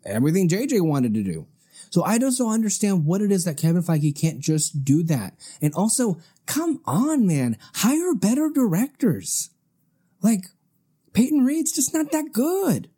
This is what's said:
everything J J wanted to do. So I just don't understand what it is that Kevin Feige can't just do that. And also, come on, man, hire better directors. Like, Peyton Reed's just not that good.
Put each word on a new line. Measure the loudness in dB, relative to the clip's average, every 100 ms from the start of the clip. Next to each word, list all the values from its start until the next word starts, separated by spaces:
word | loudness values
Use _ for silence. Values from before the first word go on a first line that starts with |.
everything | -4 0 2 4 2
J | 2 0
J | 0
wanted | 2 0 0
to | 0
do. | -2 -6 -12 _ _ -20 -2
So | -2
I | 2 0
just | 0 0
don't | 0
understand | 0 -2 0 0 2
what | 0 0
it | 2
is | 0
that | 0 0
Kevin | 0 2
Feige | 2 0 0 0
can't | -4 -2
just | -2 0 -2 -4
do | 0 2
that. | 2 -2 -4 _ -20 -4
And | -4
also, | 0 -2 0 0 -2 _ _ -6
come | -4 -2 -4 -2
on, | 0 0 2 2
man, | 2 0 -4 -10
hire | -2 0 2 0
better | 0 2 2 0
directors. | 2 2 0 -2 _ 0 0 -4 -8 -8 _ _ _ _ _ _ _
Like, | 0 0 -4 _ _ _ _ _ _
Peyton | 0 2 2
Reed's | 0 0 -4
just | -4 -2
not | -2 -2
that | -4 -4
good. | -2 -2 0 0 -2 -6